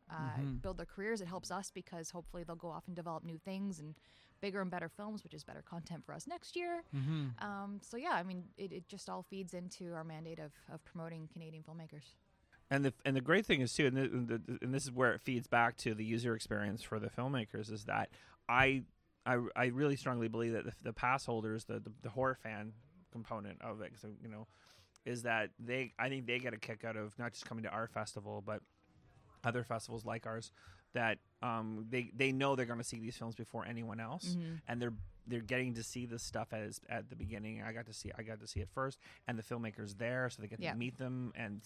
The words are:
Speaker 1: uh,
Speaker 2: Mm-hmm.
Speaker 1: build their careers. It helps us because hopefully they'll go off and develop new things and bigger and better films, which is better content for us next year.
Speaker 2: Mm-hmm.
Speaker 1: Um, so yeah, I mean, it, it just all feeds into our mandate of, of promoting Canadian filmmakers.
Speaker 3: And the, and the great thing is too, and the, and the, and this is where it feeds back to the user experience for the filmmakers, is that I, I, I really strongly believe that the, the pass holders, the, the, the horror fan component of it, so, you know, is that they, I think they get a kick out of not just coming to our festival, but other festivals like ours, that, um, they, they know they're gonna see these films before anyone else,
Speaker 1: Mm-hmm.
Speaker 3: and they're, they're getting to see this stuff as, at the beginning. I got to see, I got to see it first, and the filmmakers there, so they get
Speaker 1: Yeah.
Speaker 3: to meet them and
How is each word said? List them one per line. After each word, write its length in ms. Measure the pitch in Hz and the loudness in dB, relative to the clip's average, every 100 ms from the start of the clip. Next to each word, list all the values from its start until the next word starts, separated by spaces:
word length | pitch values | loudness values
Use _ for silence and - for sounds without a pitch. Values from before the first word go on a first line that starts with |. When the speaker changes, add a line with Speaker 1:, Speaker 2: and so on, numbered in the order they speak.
| - | -10
Speaker 1:
uh, 40 | |
Speaker 2:
Mm-hmm. 400 | 160 131 120 139 127 | -4 -2 0 0 0
Speaker 1:
build 220 | - 170 | -2 -4
their 80 | 170 | -6
careers. 340 | - 214 226 | -4 -2 0
It 80 | 170 | -2
helps 220 | 185 - | -6 -4
us 200 | 185 185 | -4 -6
because 400 | 185 - 170 160 | -10 -10 -8 -8
hopefully 320 | 175 156 175 | -8 -8 -8
they'll 120 | 170 165 | -8 -8
go 120 | 170 | -6
off 160 | 160 185 | -8 -6
and 80 | 175 | -6
develop 280 | 170 160 | -4 -4
new 140 | 165 160 | -6 -8
things 400 | 196 190 196 160 | -6 -2 -2 -4
and 160 | 151 156 - - - - | -8 -12 -18 -20 -20 -8
bigger 200 | 202 196 | -4 -2
and 100 | 185 | 0
better 180 | 180 165 | -2 -4
films, 340 | - 208 208 | -6 -8 -8
which 80 | - | -8
is 120 | 151 | -14
better 180 | - 147 | -12 -14
content 420 | - 170 160 165 | -10 -10 -8 -8
for 80 | - | -8
us 140 | 143 - | -10 -8
next 300 | 349 - 349 | -10 -6 -4
year. 260 | 349 339 330 | -2 -2 -4
Speaker 2:
Mm-hmm. 320 | 139 135 156 135 117 | -2 0 2 0 -2
Speaker 1:
Um, 400 | 104 98 101 202 | -4 -4 -6 -8
so 140 | - 233 | -8 -4
yeah, 160 | 339 | 2
I 100 | 208 | 2
mean, 220 | 185 185 175 - | 0 -4 -8 -8
it, 140 | 196 | -8
it 160 | 185 - | -8 -10
just 200 | 190 - | -10 -6
all 140 | 185 | -6
feeds 320 | - 196 180 | -6 -6 -6
into 400 | 180 180 - 175 | -6 -8 -8 -6
our 100 | 165 | -6
mandate 340 | 160 156 160 165 | -6 -8 -8 -8
of, 140 | 151 - - | -10 -12 -14
of 120 | 156 | -14
promoting 440 | - 170 165 165 156 | -10 -8 -6 -8 -10
Canadian 300 | 175 160 160 | -10 -10 -12
filmmakers. 520 | 156 165 160 147 - - _ _ _ - - | -12 -12 -12 -14 -16 -20 _ _ _ -10 2
Speaker 3:
And 160 | 139 | 6
the, 80 | 135 - | 6 4
and 100 | 139 135 | 4 4
the 40 | |
great 260 | 127 185 - | 8 6 8
thing 140 | 147 | 6
is 120 | 120 | 6
too, 140 | - 139 | 6 6
and 100 | 135 | 6
the, 60 | |
and 260 | 135 127 117 | 4 2 2
the, 300 | 117 117 123 | 0 0 -2
and 140 | 123 | 0
this 80 | 135 | 0
is 60 | 139 | 0
where 200 | 123 123 | 6 6
it 80 | 92 | 6
feeds 260 | - 123 - | 2 0 6
back 300 | 117 117 - | 8 8 6
to 160 | 120 | 0
the 100 | 107 | 2
user 300 | 110 113 120 | 2 2 4
experience 480 | 110 - 104 104 110 | 2 0 2 2 0
for 160 | - 107 | -2 -2
the 80 | 107 | -2
filmmakers, 600 | - 131 135 107 107 107 | -2 0 0 0 -4 -4
is 120 | 107 | -4
that 260 | 104 104 98 - - - - | 2 2 2 -6 -20 -6 4
I, 340 | 123 135 135 117 _ _ _ | 8 8 6 0 _ _ _
I, 140 | 123 123 117 - | 2 4 4 4
I 100 | 127 | 4
really 300 | 127 147 139 | 6 4 4
strongly 320 | 135 120 113 | 2 2 2
believe 240 | 113 117 | 2 2
that 120 | 110 | 0
the, 80 | - - | -2 -4
the 100 | 120 | -6
pass 320 | - 123 135 | 0 4 4
holders, 400 | - 113 110 110 | 2 0 0 -2
the, 160 | - 107 | -2 -6
the, 120 | 107 107 | -6 -8
the 80 | 113 | -4
horror 240 | 127 131 127 | 2 2 2
fan 320 | 113 104 107 110 - - - | -4 -6 -8 -10 -18 -20 -14
component 500 | 120 107 110 98 85 | -10 -6 -6 -6 -8
of 180 | 113 107 | -6 -6
it, 120 | 87 104 | -8 -10
so, 80 | 107 104 | -14 -12
you 60 | 113 | -12
know, 200 | 107 110 - - - - - | -12 -12 -18 -20 -20 -20 -10
is 180 | 120 120 | -6 -2
that 280 | 117 113 104 - | 2 2 2 -4
they, 340 | 117 127 120 - | -2 -2 -2 0
I 100 | 127 | 0
think 180 | 135 120 | 0 0
they 120 | 123 | 0
get 140 | 127 | 0
a 40 | 113 | -4
kick 260 | - 107 | -4 -4
out 120 | 113 110 | -4 -2
of 200 | 107 117 | -4 -4
not 140 | 120 | -4
just 140 | - - | -4 -6
coming 180 | 113 | -4
to 60 | 107 | -2
our 160 | 107 113 | 0 0
festival, 560 | 110 107 104 101 104 | -2 -4 -4 -6 -4
but 160 | 101 104 - _ _ - - - - - | -4 -4 -6 _ _ -20 -20 -20 -20 -2
other 180 | 117 123 | 2 2
festivals 420 | 113 113 - 117 | 2 -2 -2 -6
like 220 | 110 110 117 | -2 -4 -2
ours, 240 | 113 - - - - _ | -6 -6 -14 -20 -20 _
that, 260 | 131 113 104 _ - | 4 4 4 _ -4
um, 440 | 123 113 110 107 110 | 0 0 0 -2 0
they, 200 | 123 120 120 | 0 2 4
they 160 | 135 | 4
know 240 | 131 139 131 | 6 6 4
they're 100 | 120 | 2
gonna 160 | 117 | 0
see 160 | 117 113 | -2 -4
these 180 | 110 - | -4 -4
films 180 | 113 113 | -6 -6
before 280 | 113 113 | -6 -4
anyone 360 | 104 117 113 110 | -4 -4 -4 -4
else, 240 | 113 170 180 | -4 -4 0
Speaker 1:
Mm-hmm. 240 | 175 165 160 - | 0 -2 -4 -2
Speaker 3:
and 160 | 120 | 0
they're, 120 | 120 107 - - - | 0 0 -6 -10 -2
they're 120 | 120 | -2
getting 340 | 107 127 127 | 2 2 2
to 80 | 117 | 0
see 240 | 110 123 120 | -4 -4 -4
this 160 | 117 | -4
stuff 300 | - 110 117 | -2 -2 -2
as, 280 | 110 107 - - | -2 -4 -6 -6
at 220 | 113 110 | -6 -4
the 60 | 113 | -6
beginning. 440 | 107 107 110 107 | -6 -4 -6 -4
I 120 | 110 | -6
got 140 | 113 113 | -6 -8
to 60 | |
see, 200 | 107 101 - | -8 -8 -6
I 60 | |
got 160 | 110 110 | -6 -6
to 60 | 110 | -6
see 140 | - | -4
it 80 | 98 | -2
first, 280 | 135 135 - - - - | 0 0 -2 -12 -10 -4
and 100 | 113 | -4
the 60 | |
filmmakers 560 | - 120 113 101 104 101 | -2 -2 -2 -4 -8 -2
there, 320 | 117 127 123 | 0 2 0
so 100 | - | -2
they 60 | 107 | -8
get 140 | 110 | -4
Speaker 1:
Yeah. 100 | 165 | -2
Speaker 3:
to 60 | 110 | -2
meet 180 | 123 123 | -2 -2
them 340 | 127 127 123 | -2 -2 -4
and 260 | - 110 104 | -4 -6 -6